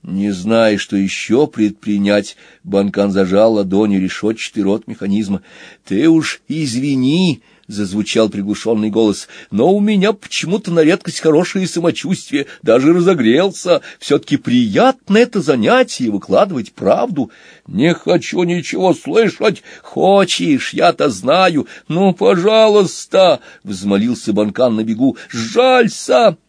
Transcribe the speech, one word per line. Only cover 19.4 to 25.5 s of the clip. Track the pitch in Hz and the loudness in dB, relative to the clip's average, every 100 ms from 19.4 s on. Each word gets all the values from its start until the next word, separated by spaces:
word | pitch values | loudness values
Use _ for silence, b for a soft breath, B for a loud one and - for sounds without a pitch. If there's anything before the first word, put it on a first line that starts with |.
| 214 185 B B | -4 -4 B B
"Хочешь, | - - 170 196 190 - 175 135 - | -12 -2 2 2 2 -2 0 -2 -2
я-то | 147 175 - 147 | 0 0 0 -4
знаю". | 98 117 170 185 156 101 B B | -2 -2 2 2 0 -6 B B
"Ну, | 160 196 | 0 0
пожалуйста", | 180 190 190 190 220 220 208 185 - - 190 185 139 B B | 2 2 2 2 4 4 4 0 -4 -4 2 4 2 B B
взмолился | - 95 101 98 113 117 - | -12 -8 0 0 0 -4 -4
Банкан | 101 107 101 127 110 | -2 -2 0 0 0
на | |
бегу, | 113 110 135 - B | -2 0 0 -2 B
"сжалься". | 120 113 | -10 -4